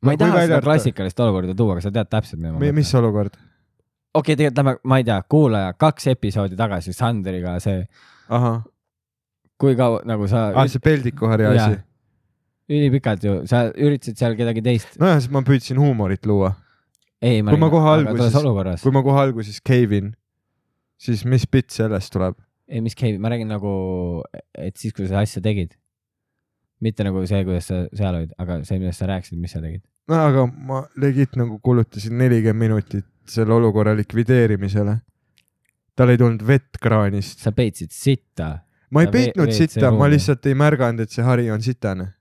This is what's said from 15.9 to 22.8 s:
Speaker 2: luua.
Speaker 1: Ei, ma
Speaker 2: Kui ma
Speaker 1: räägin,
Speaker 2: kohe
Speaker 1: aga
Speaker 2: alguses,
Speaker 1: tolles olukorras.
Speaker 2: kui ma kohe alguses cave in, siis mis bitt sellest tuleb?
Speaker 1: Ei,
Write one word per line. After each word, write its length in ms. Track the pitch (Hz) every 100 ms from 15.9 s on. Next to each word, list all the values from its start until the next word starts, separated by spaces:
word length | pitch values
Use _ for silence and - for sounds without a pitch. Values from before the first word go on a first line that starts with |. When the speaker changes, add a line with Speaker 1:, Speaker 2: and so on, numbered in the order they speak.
| 120 101 95 107
Speaker 2:
luua. 220 | 104 95 95 _ _ _ _ _ _
Speaker 1:
Ei, 200 | 117 117
ma 80 | 104
Speaker 2:
Kui 80 | 104
ma 80 | 160
Speaker 1:
räägin, 60 |
Speaker 2:
kohe 140 | 160 156
Speaker 1:
aga 40 | 156
Speaker 2:
alguses, 240 | 147 117
Speaker 1:
tolles 160 | 120 127
olukorras. 380 | 147 101 95 92
Speaker 2:
kui 80 | 135
ma 80 | 135
kohe 160 | 135 139
alguses 340 | 135 113 104 104 -
cave 320 | 127 117 101
in, 140 | 101 113 _ _ _ _ _ _ _ _
siis 220 | - 113 113
mis 220 | 127 -
bitt 240 | 135 -
sellest 400 | - 110 104 98
tuleb? 240 | 98 92 - _ _ _
Speaker 1:
Ei, 140 | 131